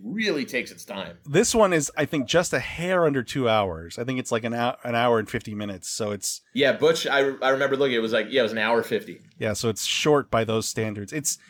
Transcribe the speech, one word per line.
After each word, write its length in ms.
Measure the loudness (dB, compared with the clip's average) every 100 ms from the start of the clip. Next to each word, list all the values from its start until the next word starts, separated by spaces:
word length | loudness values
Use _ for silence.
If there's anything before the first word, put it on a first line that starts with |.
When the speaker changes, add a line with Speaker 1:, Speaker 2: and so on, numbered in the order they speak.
Speaker 1:
really 400 | -8 -4 -2 -2
takes 260 | -2 -6 -6
its 140 | -12
time. 320 | -12 -10 -10 -12
Speaker 2:
This 300 | 0 2 4
one 180 | 4 4
is, 180 | 4 0 -2
I 80 |
think, 240 | -2 -2 2
just 240 | 2 2
a 60 | -2
hair 480 | -4 -6 -2 2 2
under 160 | 2
two 260 | -2 0 2
hours. 500 | 4 2 -4 -10 -8
I 60 |
think 140 | -4 -4
it's, 120 | -2
like, 140 | -2
an 80 | -2
hou-, 240 | 0 -2 -2
an 100 | -2
hour 240 | 2 4 2
and 120 | 0
fifty 240 | -6 -6
minutes, 340 | -8 -8 -8 -10
so 220 | -6 -4
it's 320 | -4 -6 -8 -6
Speaker 1:
Yeah, 200 | 2 2
Butch, 340 | 4 4 4 2
I, 140 | 2 2 2
I 80 | 0
remember 280 | 2 2 2
looking, 200 | 2 2
it 40 |
was 120 | 2
like, 140 | 0 2
yeah, 120 | 2
it 40 |
was 80 | 2
an 60 | 0
hour 240 | 2 2
fifty. 400 | 2 -4 -4 -14 -20 -8
Speaker 2:
Yeah, 160 | -4
so 160 | -2 -2
it's 160 | -2 -2
short 440 | 0 4 2 2
by 140 | 0
those 240 | 0 -2 -2
standards. 440 | -4 -4 -6 -8
It's, 240 | -6 -4 -6